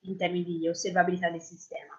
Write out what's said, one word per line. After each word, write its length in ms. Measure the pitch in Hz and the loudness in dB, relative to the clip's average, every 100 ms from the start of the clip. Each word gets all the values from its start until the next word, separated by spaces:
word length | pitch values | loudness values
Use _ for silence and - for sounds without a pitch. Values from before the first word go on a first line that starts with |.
in 160 | 190 190 | -8 -2
termini 420 | 175 180 175 165 | 0 2 0 0
di 100 | 160 | 0
osservabilità 600 | 170 202 185 190 180 175 | 0 0 4 4 4 0
del 140 | 165 | -2
sistema. 520 | - 170 - 160 - | -10 -18 -12 -12 -12